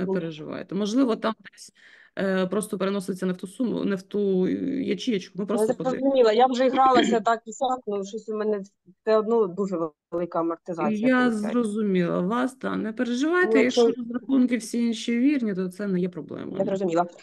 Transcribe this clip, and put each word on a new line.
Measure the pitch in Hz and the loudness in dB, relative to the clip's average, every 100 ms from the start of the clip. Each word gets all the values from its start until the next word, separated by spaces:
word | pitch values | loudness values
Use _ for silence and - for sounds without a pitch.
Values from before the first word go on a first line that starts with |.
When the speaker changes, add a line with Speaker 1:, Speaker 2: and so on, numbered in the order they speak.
Speaker 1:
Мгм. | 185 | -2
Speaker 2:
переживайте. | 185 165 151 147 - - 190 | -2 -4 -10 -12 -12 -6 -4
Можливо, | 208 240 254 214 | 0 2 2 0
там | 220 220 - | -2 -6 -14
десь, | - - _ - - - - | -20 -20 _ -20 -20 -14 -4
е, | 196 190 185 | 0 0 0
просто | 196 208 196 | -2 -4 -4
переноситься | 190 202 190 185 190 | -2 -2 -4 -4 -2
не | |
в | 180 | -4
ту | 185 | -8
суму, | - 240 175 196 | -4 -2 0 -2
не | 190 | -4
в | |
ту | - 208 202 190 185 | -4 -2 2 2 2
ячеечку, | 190 185 - 196 196 - 202 - 175 | 0 -2 -2 -2 -2 -2 -2 -4 -8
ми | |
Speaker 1:
Я | 202 | -4
Speaker 2:
просто | 208 220 | 0 0
подивимося. | 247 262 254 | 0 -2 0
Speaker 1:
зрозуміла, | 269 269 226 | 2 4 4
я | 214 254 | 6 4
вже | 240 262 | 4 2
гралася | 262 262 247 - 226 | 6 6 6 4 2
так | 208 226 - | 2 0 -4
і | |
сяк, | 208 262 254 226 | -6 -4 -4 -4
ну, | 202 196 | -6 -6
щось | 220 214 | -10 -8
у | 214 | -4
мене | 214 208 196 _ _ _ | -2 -2 -6 _ _ _
все | 220 214 | 2 2
одно | 208 233 196 | 4 2 2
дуже | 175 196 175 165 - _ | 0 -4 -2 -4 -8 _
велика | 170 175 175 | -6 -2 -2
амортизація | 165 165 - 240 220 214 247 | -2 -4 -8 -4 -2 0 2
Speaker 2:
Я | 254 | 2
Speaker 1:
получається. | 247 214 208 | 2 0 -2
Speaker 2:
зрозуміла | 240 220 208 208 185 170 175 | 0 -2 -2 0 2 2 0
вас, | 180 240 254 - | 0 -2 -2 -4
та, | 196 190 | -6 -4
не | 208 | -6
переживайте, | 220 240 240 311 359 370 349 | -4 -4 0 0 2 4 4
Speaker 1:
Ну, | |
якщо | 247 247 233 | 4 4 2
Speaker 2:
якщо | - | 2
розрахунки | 233 240 - 269 247 240 | -6 -8 0 2 2 0
всі | - 240 233 | -2 -2 -2
інші | 220 - 233 | -2 -2 2
вірні, | 269 294 220 185 | 2 2 -2 -2
то | 185 | -4
це | 185 208 | -6 -2
не | 180 | 0
є | 180 | -2
проблемою. | 165 - - - - | -6 -12 -10 -8 -4
Speaker 1:
Я | 196 | -2
зрозуміла. | 196 190 165 185 - | 0 0 0 -2 -6